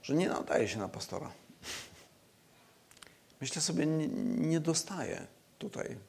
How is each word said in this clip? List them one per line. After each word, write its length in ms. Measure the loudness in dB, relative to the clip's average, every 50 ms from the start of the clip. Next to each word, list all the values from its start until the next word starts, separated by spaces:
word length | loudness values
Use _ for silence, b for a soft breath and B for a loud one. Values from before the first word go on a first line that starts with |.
| 0
że 120 | 2 4
nie 140 | 4 4 4
nadaje 380 | 2 -2 0 2 4 4 4
się 120 | 4 0 -2
na 100 | -4 -4
pastora. 420 | -4 -8 -6 -6 -6 -6 -6 -8 -12 -14 -20 -20 -20 -14 B B B B B B B B B B -20 -20 _ -20 _ _ _ -20 -20 -20 -20 -20 -20 -20 _ _ -20 -20 -20 B B B B B B -8
Myślę 200 | -6 -4 -2 0
sobie, 240 | 0 0 2 4 4
nie, 220 | 4 4 2 2 0 0 0 0 0 2 2 4
nie 120 | 4 4 4
dostaję 680 | 4 4 2 2 0 -2 -4 -4 -4 -4 -4 -6 -8 -12 -18 -20 -20 _ -16 _
tutaj. 380 | -10 -6 -4 -4 -4 -4 -6 -8 -12